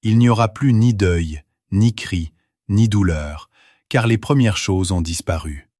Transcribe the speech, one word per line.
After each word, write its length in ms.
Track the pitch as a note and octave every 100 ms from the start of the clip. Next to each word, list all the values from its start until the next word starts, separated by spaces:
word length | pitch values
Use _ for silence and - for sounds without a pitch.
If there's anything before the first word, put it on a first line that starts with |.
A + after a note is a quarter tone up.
Il 160 | A2+ A2+
n'y 140 | A#2+
aura 180 | A2+ A2+
plus 240 | - C#3
ni 220 | A2+ A#2+
deuil, 480 | G#2+ G2 F2 E2 D2+ _ _ _
ni 240 | F#2+ A2+
cri, 380 | A2+ - F#2 D#2+ _ _ _ _
ni 200 | G2+ A2
douleur, 640 | G#2 F#2+ D#2+ D2+ D2+ - _ _ _ _
car 180 | C3+ A2+
les 120 | A2+
premières 380 | - C#3+ A#2 F#2
choses 360 | - F#2+ F2+
ont 80 | F#2
disparu. 680 | E2 E2 - E2 D#2 D2 - _